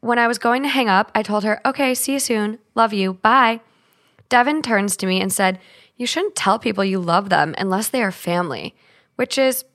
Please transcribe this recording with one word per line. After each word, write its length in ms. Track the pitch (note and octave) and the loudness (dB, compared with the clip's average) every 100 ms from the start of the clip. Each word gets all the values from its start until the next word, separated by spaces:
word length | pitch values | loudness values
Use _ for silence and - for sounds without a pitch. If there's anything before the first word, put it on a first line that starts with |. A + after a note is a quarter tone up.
When 180 | A#3 A#3+ | 0 2
I 80 | A#3 | 2
was 100 | A#3 | 2
going 240 | A#3 B3 | 0 0
to 60 | C#4 | 0
hang 200 | C4+ A#3 | 0 2
up, 220 | F#3+ G#3+ - | 2 2 -4
I 80 | |
told 200 | E3+ G#3 | -4 -2
her, 180 | G#3 G#3 - | -2 0 -2
"Okay, 280 | C4 C4+ | 0 -2
see 200 | B3+ - | -2 -2
you 60 | C#4 | -4
soon. 400 | C4+ A3+ G#3 A3 _ | -2 -2 -2 -6 _
Love 180 | - A3+ | 0 0
you. 200 | G#3 F#3+ | 2 -2
Bye." 480 | F#3 A3 B3+ A#3+ A3+ _ _ _ _ _ _ _ | 0 2 4 4 0 _ _ _ _ _ _ _
Devin 320 | B3 B3 D#4 | 2 4 0
turns 360 | D4 G#3+ G3+ F#3+ | 0 0 0 -2
to 80 | F#3+ | -2
me 160 | F#3 | 0
and 100 | G3 | -2
said, 280 | - F#3+ F#3 - - _ _ | 0 0 0 -12 -20 _ _
"You 100 | B3 | -6
shouldn't 280 | - G4+ - | -2 -4 -2
tell 220 | G3+ A3 | 0 2
people 240 | A#3 G3 | 0 -2
you 160 | G3 F#3+ | -2 -2
love 300 | F3 E3+ G3+ | 0 0 2
them 240 | F3+ D3 - | 0 0 -2
unless 300 | F#3+ F#3 A3 | -2 -2 -2
they 120 | C4 | -2
are 100 | G#3 | -2
family," 640 | F#3 - F3 F3 A#2 - _ _ _ _ - | -4 -4 -2 -2 -6 -10 _ _ _ _ -6
which 220 | B3+ - | -4 0
is 260 | C4 C4 - | 0 0 -10